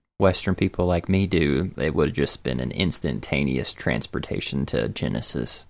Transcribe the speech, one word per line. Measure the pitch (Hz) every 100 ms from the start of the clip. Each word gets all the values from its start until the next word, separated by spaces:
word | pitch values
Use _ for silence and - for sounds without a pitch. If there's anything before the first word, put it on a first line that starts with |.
| _ -
Western | 98 90 98 92
people | 95 - 90
like | 87 -
me | 95 98
do, | 87 73 67 92 -
it | 78
would | 80 73
have | 71
just | 69 -
been | 64 64
an | 62
instantaneous | - 90 - 76 58 - 69 69 65 -
transportation | - - 57 - - - - - 69 -
to | 60 58
Genesis. | - 62 50 - - 58 -